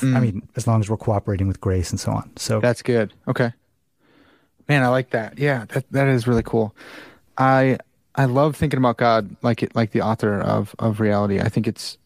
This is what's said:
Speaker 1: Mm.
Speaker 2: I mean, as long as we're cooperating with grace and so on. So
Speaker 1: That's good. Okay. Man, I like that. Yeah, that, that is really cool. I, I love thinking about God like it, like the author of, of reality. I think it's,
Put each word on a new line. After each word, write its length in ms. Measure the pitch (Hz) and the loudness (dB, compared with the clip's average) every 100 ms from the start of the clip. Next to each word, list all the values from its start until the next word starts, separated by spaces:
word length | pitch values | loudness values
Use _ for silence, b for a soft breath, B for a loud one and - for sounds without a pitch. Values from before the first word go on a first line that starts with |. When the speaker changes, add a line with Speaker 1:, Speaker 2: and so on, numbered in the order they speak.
Speaker 1:
Mm. 120 | 131 127 | 0 2
Speaker 2:
I 40 | |
mean, 280 | 120 95 - - | 0 -2 -8 -6
as 120 | 120 | 0
long 120 | 110 | 2
as 100 | 101 | 2
we're 60 | 110 | -2
cooperating 500 | - 101 - 95 98 | 0 -2 -2 -2 -2
with 120 | 92 | -2
grace 300 | 101 92 87 | 0 0 -2
and 100 | 101 | -4
so 120 | - | -4
on. 180 | 107 - - | -4 -6 -10
So 220 | - 110 | -4 0
Speaker 1:
That's 240 | 120 117 | 0 0
good. 300 | - 117 101 - - | 0 0 -2 -6 -6
Okay. 240 | 127 120 - _ _ _ _ b b b b b b - | -2 -2 -4 _ _ _ _ b b b b b b -2
Man, 160 | 143 | 2
I 40 | 127 | 2
like 240 | 127 131 | 0 0
that. 260 | 120 107 123 | -4 -4 -4
Yeah, 280 | 143 131 104 | -2 -2 -4
that, 160 | 135 - | -8 -4
that 160 | 135 139 | 0 2
is 200 | 127 113 | 2 2
really 140 | 117 | 0
cool. 320 | 107 117 110 B B B B B _ - | 0 -2 -2 B B B B B _ 0
I, 400 | 131 131 131 127 - _ _ - | 2 4 2 0 -6 _ _ -2
I 100 | 135 | 0
love 300 | 127 156 143 | 2 0 0
thinking 220 | 156 131 | -2 2
about 180 | 127 117 | 0 2
God 380 | 120 113 101 - | 2 2 0 -4
like 180 | 120 117 | -2 0
it, 140 | 113 117 | -2 -2
like 160 | 113 | 0
the 100 | 117 | 0
author 380 | 101 113 107 101 | -2 0 0 0
of, 360 | 104 107 104 - | 0 -2 -2 -4
of 200 | 113 107 | -2 0
reality. 400 | 107 104 104 98 | 0 2 0 0
I 100 | 113 | 0
think 180 | 117 110 | -2 -4
it's, 300 | - - - | -6 -12 -16